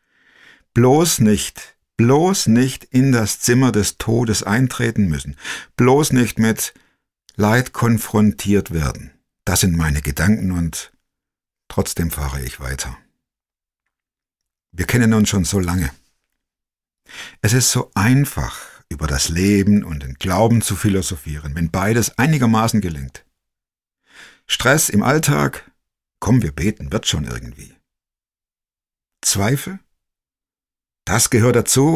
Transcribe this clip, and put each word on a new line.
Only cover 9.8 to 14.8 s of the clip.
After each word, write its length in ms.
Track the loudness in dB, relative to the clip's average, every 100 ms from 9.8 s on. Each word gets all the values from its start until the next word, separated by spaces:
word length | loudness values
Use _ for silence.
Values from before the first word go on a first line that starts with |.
| 0 0
Gedanken 520 | -2 0 0 0 0
und 400 | -2 -4 -6 -14 _ _ _ _ _ _ _ -6
trotzdem 460 | -4 -4 -4 -6
fahre 280 | -4 -6 -6
ich 160 | -10 -10
weiter. 360 | -10 -8 -10 -14 _ _ _ _ _ _ _ _ _ _ _ _ _ _ _ _ _
Wir 160 | -8